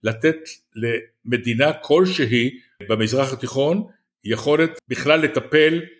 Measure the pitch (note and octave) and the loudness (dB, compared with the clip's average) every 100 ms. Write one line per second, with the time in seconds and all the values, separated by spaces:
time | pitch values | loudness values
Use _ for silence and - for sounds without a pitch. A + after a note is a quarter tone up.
0 | G#2+ A2 D#3 D#3+ D#3 - _ A2+ A#2 A2+ | -4 0 -2 -2 -8 -20 _ -8 -4 -4
1 | - _ - A#2+ B2 A#2 D3 D3+ - D3+ | -8 _ -4 -2 -2 0 0 0 2 4
2 | F#3 F#3 B2 A#2+ B2 - _ _ G2+ A2 | 4 2 0 2 0 -4 _ _ -4 -2
3 | A2 B2+ C3+ C3 B2 C3+ C#3+ F#3 A3 _ | 0 0 -2 -4 -6 0 0 0 -4 _
4 | _ _ G2+ A2 B2 D3+ E3 - _ B2 | _ _ -6 -4 0 2 2 -2 _ -6
5 | C#3 D#3 D3+ C#3+ - D3+ D#3 E3 E3 | 2 2 2 -2 0 4 4 2 -6